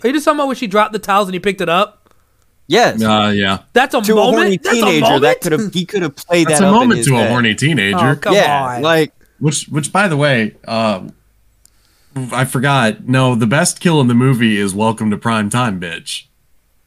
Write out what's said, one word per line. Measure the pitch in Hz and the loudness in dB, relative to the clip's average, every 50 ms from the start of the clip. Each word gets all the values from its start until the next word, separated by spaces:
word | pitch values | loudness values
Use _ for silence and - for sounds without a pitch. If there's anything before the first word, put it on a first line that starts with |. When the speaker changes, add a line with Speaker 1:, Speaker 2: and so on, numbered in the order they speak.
| - | -4
Speaker 1:
Are | 233 | -2
you | 277 | -2
just | 311 - | -2 0
talking | 320 302 294 | 0 0 0
about | 285 269 | 0 -4
when | 269 | -4
she | - 254 | -6 -6
dropped | 202 180 214 214 214 208 | -4 0 0 0 0 -2
the | 208 | -6
towels | - - 196 202 208 185 | -4 -2 0 0 0 -2
and | 185 | -4
he | 180 | -6
picked | 180 202 190 196 | -4 -4 -4 -4
it | 185 165 | -4 -2
up? | 165 180 208 208 - _ _ _ _ _ _ _ _ _ _ _ _ _ _ - | 0 0 -2 -2 -6 _ _ _ _ _ _ _ _ _ _ _ _ _ _ 0
Speaker 2:
Yes. | 151 220 240 165 - 113 110 | 2 2 4 2 2 0 0
Speaker 3:
Uh, | 110 107 107 104 104 104 | 2 2 2 2 0 0
yeah. | 101 101 95 98 95 - _ - | 0 0 0 -2 -4 -4 _ 0
Speaker 1:
That's | 240 262 269 - | 0 0 0 0
a | 269 208 | -2 0
Speaker 2:
To | 202 220 | 2 2
Speaker 1:
moment? | 214 202 247 226 | 2 4 2 2
Speaker 2:
a | - | 2
horny | - 208 190 170 | 2 0 0 -2
Speaker 1:
That's | - - 240 | -2 -2 0
a | 233 | 0
Speaker 2:
teenager, | 214 202 170 151 135 | 2 2 2 2 2
Speaker 1:
moment? | 131 - - 131 | 2 2 2 2
Speaker 2:
that | - - - | 2 0 0
could | - 175 156 | -2 -2 -2
have, | 151 220 190 - | -2 -2 -4 -4
he | 175 180 | -6 -6
could | - - 202 175 | -4 -4 -4 -4
have | 151 - | -4 -6
played | - - - 175 175 165 160 | -8 -6 -2 0 2 2 2
Speaker 3:
That's | 151 147 | 2 2
Speaker 2:
that | 196 | 4
Speaker 3:
a | 190 | 4
Speaker 2:
up | 202 | 4
in | 226 | 4
Speaker 3:
moment | 254 247 214 156 | 4 2 2 2
Speaker 2:
his | - 143 | 2 0
Speaker 3:
to | 131 | 2
a | 120 | 2
Speaker 2:
head. | 113 113 | 2 0
Speaker 3:
horny | 120 120 117 113 107 | 0 0 0 0 0
teenager. | - 127 151 165 120 98 98 101 131 - 135 | 0 0 0 0 0 0 0 0 2 2 0
Speaker 1:
Oh, | 147 | 0
come | 151 - 214 190 | 0 0 0 2
Speaker 2:
Yeah, | 202 180 143 143 139 135 127 123 | 2 2 2 0 -2 -2 -4 -4
Speaker 1:
on. | 120 139 | -4 0
Speaker 2:
like | 160 165 160 156 143 _ _ _ _ _ - | 0 2 2 0 -2 _ _ _ _ _ -4
Speaker 3:
Which, | 131 156 147 - - - | -4 -2 -2 -4 -6 -6
which, | 131 156 143 - | -6 -6 -6 -2
by | - 185 208 196 | -2 0 0 0
the | 156 139 | 0 0
way, | 147 147 135 117 110 104 - _ - | 0 2 2 0 0 -2 -6 _ -12
uh, | - 113 113 113 110 101 92 - - - _ _ _ _ _ _ _ _ _ _ _ _ _ _ _ _ _ _ _ - 131 131 117 123 | -8 -4 -2 -2 -2 -2 -4 -8 -14 -20 _ _ _ _ _ _ _ _ _ _ _ _ _ _ _ _ _ _ _ -12 -10 -10 -6 -4
I | 127 131 | -4 -4
forgot. | 131 - 131 117 143 139 135 117 110 104 - - 127 | -2 -2 -2 0 0 0 2 0 0 -2 -4 -4 -2
No, | 127 131 131 127 123 | 0 2 2 2 2
the | 110 120 | 0 0
best | 110 135 151 180 175 - - | 0 2 0 0 0 -2 -2
kill | - 180 165 151 | 0 0 2 2
in | 131 120 | 2 2
the | 120 | 2
movie | 117 127 135 135 113 120 110 107 101 | 2 2 2 2 2 2 0 0 0
is | 101 98 92 | -2 -2 -2
"Welcome | 101 110 110 107 - 110 107 104 | -2 -2 -2 -2 -2 -2 -4 -4
to | |
Prime | 92 - 117 113 107 104 101 | -2 -2 -2 -2 -2 -2 -2
Time, | 101 123 127 120 95 90 | -2 -2 -2 -2 -4 -6
bitch." | 90 87 82 82 80 - - - - _ _ _ _ _ _ _ _ _ _ _ _ | -8 -10 -12 -12 -12 -12 -12 -12 -14 _ _ _ _ _ _ _ _ _ _ _ _